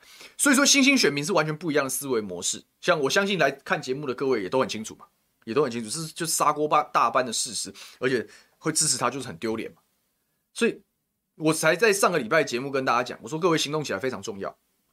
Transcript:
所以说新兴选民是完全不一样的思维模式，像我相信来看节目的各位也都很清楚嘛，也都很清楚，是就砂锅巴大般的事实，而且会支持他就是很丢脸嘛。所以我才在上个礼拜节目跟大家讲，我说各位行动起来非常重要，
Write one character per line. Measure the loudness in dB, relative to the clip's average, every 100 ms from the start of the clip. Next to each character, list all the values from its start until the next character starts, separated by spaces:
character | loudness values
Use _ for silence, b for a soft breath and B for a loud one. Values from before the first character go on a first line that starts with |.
| B B B 0
所 | 4
以 | 6
说 | 6
新 | 6
兴 | 4 4
选 | 2
民 | 0
是 | 0
完 | 0 0
全 | -2
不 | 0
一 | 0
样 | 0
的 |
思 | -4 -2
维 | -2
模 | -2 -6
式， | -6 -6 -12 _
像 | 0 0
我 | 2
相 | 2 0
信 | 0
来 | 0
看 | -2 -6 -4
节 | -4
目 | -6 -6
的 |
各 | -4 0
位 | 0
也 | 0
都 | 0
很 | 0
清 | -4
楚 | -10 -16
嘛， | -20 _ _ _ -4
也 |
都 | 0
很 | 0
清 | -4
楚， | -8
是 | -8 -10
就 | -8 -4
砂 | 0 0
锅 | 2 2
巴 | 2
大 | 2 2 4
般 | 2 0
的 |
事 | -2 -4 -6
实， | -10 B B B
而 | 0
且 | 0 -4 b b b
会 | -4
支 | 0 0
持 | 0
他 | -2
就 | -2
是 | -10
很 | -6
丢 | -4 -4
脸 | -8
嘛。 | -14 _ _ _ _ _ _ _
所 | 0 0
以 | 0 _ _ _ _ _ _
我 | 0
才 | 4 2 4
在 | 4
上 | 4 4
个 | 2
礼 | 2
拜 | 2
节 | 2 -2
目 | -2
跟 | -2 0
大 | 0
家 |
讲， | -2 -8
我 | -8
说 | -2
各 | 0
位 | 2
行 | 0
动 | -4
起 | -4
来 | -4
非 | -4
常 | -6
重 | -10 -10
要， | -10 -12 _ _ _